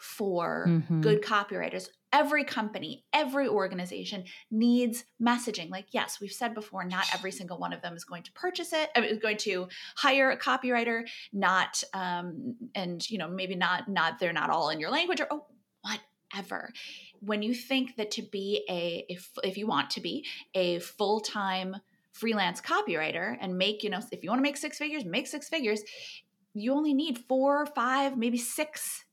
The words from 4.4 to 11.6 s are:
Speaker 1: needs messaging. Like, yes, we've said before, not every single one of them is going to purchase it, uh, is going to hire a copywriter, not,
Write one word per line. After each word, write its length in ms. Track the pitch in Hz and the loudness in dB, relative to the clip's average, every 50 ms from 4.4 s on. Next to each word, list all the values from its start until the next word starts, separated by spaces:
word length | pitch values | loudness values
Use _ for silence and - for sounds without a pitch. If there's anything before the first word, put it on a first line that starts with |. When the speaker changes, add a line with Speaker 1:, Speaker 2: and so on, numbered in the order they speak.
| - - | -10 -4
Speaker 1:
needs 540 | 220 220 233 240 240 247 247 233 220 240 - _ _ - | 0 4 6 6 6 6 6 4 0 -2 -8 _ _ 0
messaging. 500 | 226 233 240 240 233 233 208 190 170 160 | 2 4 4 2 0 -4 -4 -6 -6 -8
Like, 160 | 185 190 196 _ - | -8 -10 -8 _ -2
yes, 280 | 226 - - - - | -2 -2 -2 -4 -8
we've 100 | 202 196 | -8 -10
said 220 | - - 254 233 220 | -6 -4 -4 -4 -4
before, 320 | 220 214 - - 190 180 | -4 -10 -8 -8 -6 -4
not 220 | 180 185 185 196 - 202 | -2 0 0 0 0 0
every 180 | 185 190 190 190 | -2 -2 -4 -6
single 240 | - 190 175 180 170 | -8 -10 -10 -8 -6
one 140 | 175 175 170 | -6 -6 -6
of 80 | 170 | -6
them 160 | - 175 170 | -8 -10 -10
is 80 | 170 - | -10 -14
going 180 | - 175 170 170 | -12 -12 -12 -14
to 80 | - - | -14 -12
purchase 420 | - - 359 359 359 339 349 339 | -6 -4 -4 -4 -4 -6 -2 0
it, 160 | 311 311 302 - | 0 0 2 2
uh, 60 | 240 | 2
is 180 | 226 - 214 214 | 2 2 0 0
going 200 | - 214 208 208 | 0 0 0 0
to 300 | - 214 190 180 180 180 - - - - - | 0 0 0 -2 -2 -4 -8 -14 -14 -12 -4
hire 340 | - - 277 262 277 269 269 | 2 4 6 8 8 6 6
a 60 | 262 247 | 4 2
copywriter, 680 | - 277 254 262 262 247 247 240 233 233 226 226 233 233 - - - - - | 2 2 2 2 2 2 2 2 2 2 0 -2 -2 -6 -10 -14 -12 -8 -2
not, 500 | 202 190 180 185 185 | 2 4 4 6 4